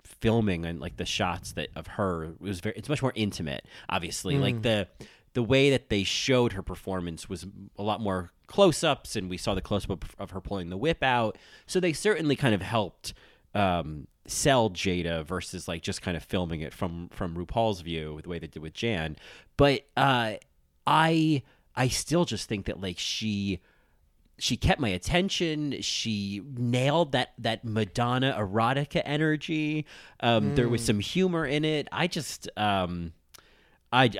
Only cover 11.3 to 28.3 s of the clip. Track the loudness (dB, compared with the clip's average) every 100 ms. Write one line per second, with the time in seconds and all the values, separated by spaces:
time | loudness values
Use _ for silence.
11.3 | -4 -14 -20 -4 0 0 0 0 2 2
12.3 | 2 4 2 2 -2 -2 -6 -14 -14 -20
13.3 | _ _ 0 2 2 -2 -8 -12 _ -10
14.3 | 0 4 4 4 0 -2 0 0 -4 -4
15.3 | -6 -6 -10 -8 -6 -6 -4 -4 -6 -2
16.3 | -2 -2 -4 -6 -6 -6 -6 -10 -8 -6
17.3 | -6 -4 0 0 -2 -6 -6 -6 -10 -10
18.3 | -10 -10 -12 -12 -4 -2 0 -2 -6 -14
19.3 | -20 -10 2 4 4 -2 0 2 2 0
20.3 | -6 -14 _ _ _ 2 4 6 4 4
21.3 | 2 -2 _ _ 0 0 0 0 2 2
22.3 | -2 -4 -4 -4 -6 -6 -6 -6 -4 -2
23.3 | 0 0 -2 -6 _ _ _ _ _ _
24.3 | -6 -4 2 2 4 2 0 0 2 2
25.3 | 0 -2 0 -2 -4 -4 -2 -2 -2 -2
26.3 | -4 -8 -4 0 2 2 2 2 0 -2
27.3 | -4 -4 -2 -2 -2 0 0 2 2 2